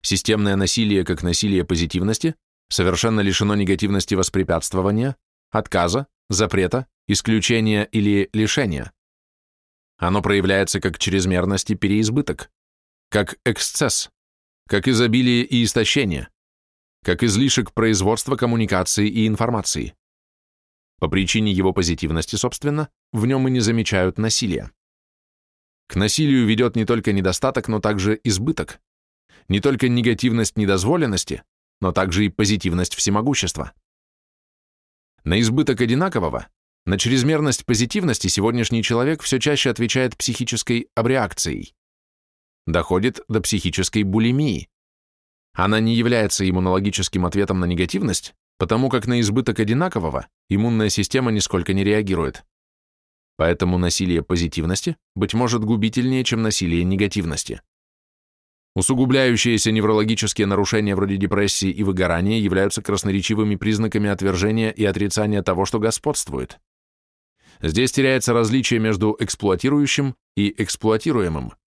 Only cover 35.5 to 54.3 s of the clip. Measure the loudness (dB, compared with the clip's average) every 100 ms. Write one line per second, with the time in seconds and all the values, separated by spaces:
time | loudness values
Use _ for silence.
35.5 | 2 0 0 2 2 0 -2 -2 -4 -10
36.5 | _ _ _ -4 -2 2 2 2 2 0
37.5 | -2 0 0 0 0 -2 -2 -2 0 0
38.5 | 0 0 -2 0 0 0 -2 -2 0 0
39.5 | 0 0 0 -2 0 -2 -2 -6 -4 -4
40.5 | -4 -2 -2 -2 -2 0 0 -2 -4 -6
41.5 | -6 -10 _ _ _ _ _ _ _ _
42.5 | _ -2 -2 2 0 0 -4 -4 -4 -2
43.5 | -2 -2 -2 -2 0 0 2 2 2 0
44.5 | -2 -8 _ _ _ _ _ _ _ _
45.5 | -2 2 2 2 2 2 2 2 0 0
46.5 | 2 2 2 0 -2 -4 -2 0 0 0
47.5 | 0 0 0 0 -2 -2 -4 -8 _ _
48.5 | _ -2 0 2 0 0 0 2 0 0
49.5 | 0 0 0 0 -2 -4 -6 -10 _ _
50.5 | 0 2 2 0 0 -2 0 0 0 0
51.5 | -2 0 0 2 0 0 -2 -2 -6 _
52.5 | _ _ _ _ _ _ _ _ -2 0
53.5 | 2 0 2 0 0 0 0 0